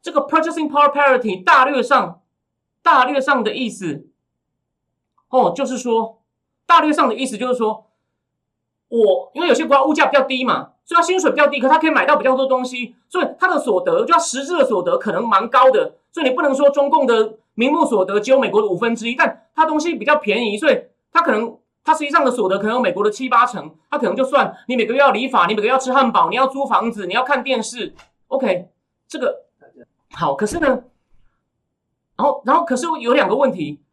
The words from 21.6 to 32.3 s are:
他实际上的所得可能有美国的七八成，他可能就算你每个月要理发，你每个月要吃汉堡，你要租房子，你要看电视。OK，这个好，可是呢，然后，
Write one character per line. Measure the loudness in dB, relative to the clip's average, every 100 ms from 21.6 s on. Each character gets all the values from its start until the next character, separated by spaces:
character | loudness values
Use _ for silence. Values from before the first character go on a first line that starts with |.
| _ _
他 | -2
实 | -2
际 | 0
上 | 0
的 | 0
所 | 0 -2
得 | -2
可 | -2
能 |
有 | 0
美 | -2
国 | 0
的 | -2
七 | -2 0
八 | 2
成， | 2 -2 -14 _ _
他 | -4
可 |
能 | -2
就 | -2
算 | 0 2 0 -6 -6
你 | -4
每 |
个 | -2
月 | 2
要 | 2
理 | 2 -2
发， | 0 0
你 |
每 | 0
个 |
月 | 0
要 | -2
吃 | 0
汉 | 0 2
堡， | 2 0
你 |
要 | 0 -2
租 | -2
房 | -2 0 -2
子， | -6
你 | -4
要 | -4
看 | -2 -2
电 | -2 -4
视。 | -4 -10 -12 -12 _ _ _
OK， | -4 -2 -4 -6 _ _ _ _
这 | -6
个 | -6 -6 _ _ _ _ -20 _ _
好， | -6 -4
可 | -2
是 | -4 0
呢， | 0 -2 -6 _ _ _ _ _ _ _ _ _ _ _ _
然 | -2
后， | -2